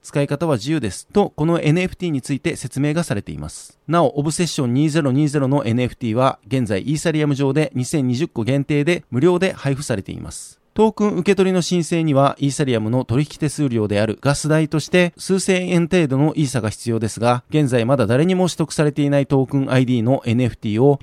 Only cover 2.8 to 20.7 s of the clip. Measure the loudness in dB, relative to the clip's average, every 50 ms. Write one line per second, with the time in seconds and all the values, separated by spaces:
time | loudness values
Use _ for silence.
2.8 | -2 0 0 -2 -2 -2 -4 -6 -6 -8 -10 -10 -10 -12 -12 -16 -20 -20 -20 _
3.8 | _ 0 2 2 2 2 0 0 -2 -2 -2 -2 -2 -2 -2 -2 -2 0 2 2
4.8 | 2 2 2 0 0 2 2 2 2 2 2 0 0 2 0 0 0 0 0 0
5.8 | 0 -2 -4 -6 -4 -2 0 2 2 0 0 -4 _ -4 -2 -2 0 0 -2 -2
6.8 | -2 -2 -4 -2 -2 -2 0 0 0 0 0 0 0 0 2 0 -2 -2 -2 -6
7.8 | -4 -2 -2 0 0 0 0 -2 -2 -4 -4 -4 -2 -2 -2 -2 -2 0 0 0
8.8 | 0 0 -2 -2 -4 _ -2 2 2 4 4 2 0 -2 -4 -4 -4 -4 -4 -4
9.8 | -4 -4 -4 -4 -6 -8 -12 -12 -12 -14 -14 -16 -18 -20 -20 _ _ _ _ 2
10.8 | 2 2 2 0 -2 0 0 0 0 2 2 4 2 2 2 0 0 0 0 -2
11.8 | 0 0 -2 0 0 2 4 4 4 2 2 0 -2 -2 -2 -2 0 0 0 0
12.8 | 0 0 -2 -2 0 0 0 0 0 -2 -4 -4 -4 -4 -2 -2 -2 0 0 0
13.8 | 0 0 0 0 0 0 -2 -2 0 0 0 0 0 0 2 2 2 0 -2 -4
14.8 | -2 2 2 2 2 2 -2 -8 -4 -2 -2 0 2 0 0 0 0 0 2 0
15.8 | 2 2 2 2 2 2 2 2 2 0 2 0 -2 -2 -2 -2 -2 -4 -4 -4
16.8 | -4 -4 -2 -2 -2 -4 -4 0 0 0 0 0 -2 -2 0 0 2 2 2 0
17.8 | 2 2 2 2 2 2 2 2 2 2 2 2 0 0 0 -2 -4 -2 0 0
18.8 | 0 0 0 0 0 2 2 2 2 2 2 0 2 0 0 -2 0 0 2 2
19.8 | 2 2 2 0 2 2 0 0 0 0 0 2 0 0 -2 -6 -6 -4